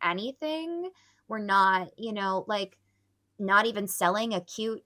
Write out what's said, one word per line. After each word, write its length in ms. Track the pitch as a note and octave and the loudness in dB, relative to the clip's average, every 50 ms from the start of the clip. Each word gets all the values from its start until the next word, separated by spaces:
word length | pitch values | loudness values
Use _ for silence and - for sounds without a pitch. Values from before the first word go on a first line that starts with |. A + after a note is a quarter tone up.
| - | -2
anything. 840 | E3+ F3 F#3+ G#3+ C4 C4+ - D#4 D4+ D#4 D#4+ D#4+ E4+ E4+ E4+ F4+ F#4 - _ _ _ _ _ _ | -2 -2 -2 -4 -8 -8 -6 -6 -4 -4 -4 -6 -6 -6 -6 -8 -10 -12 _ _ _ _ _ _
We're 120 | - A3 G#3+ | -10 -8 -6
not, 500 | G#3 G3+ G3 G3 F#3+ F#3+ F#3+ F#3 F3+ - - | -2 2 4 6 6 6 4 2 0 -4 -10
you 160 | - A3+ A3+ G#3+ | -10 -8 -6 -4
know, 320 | G3+ G3 F#3+ F#3+ F#3 - | -2 0 0 0 -2 0
like, 300 | - G#3 G3+ G3 F#3+ _ _ _ _ _ _ _ _ _ _ _ _ _ - | -2 -2 -2 -2 -6 _ _ _ _ _ _ _ _ _ _ _ _ _ -6
not 280 | G3+ F#3+ G3 G#3 G#3+ | 0 4 4 4 4
even 200 | A#3 G#3+ G#3 G3+ | 4 0 -2 -4
selling 460 | F#3+ - - F#3 F3 G3 G#3+ A3+ A3+ G#3 | -4 -2 2 2 2 2 2 0 0 -2
a 80 | F3+ | -4
cute 420 | F3+ - - - A3 A3+ A3 - - | -4 -6 -8 -6 -4 -4 -4 -6 -6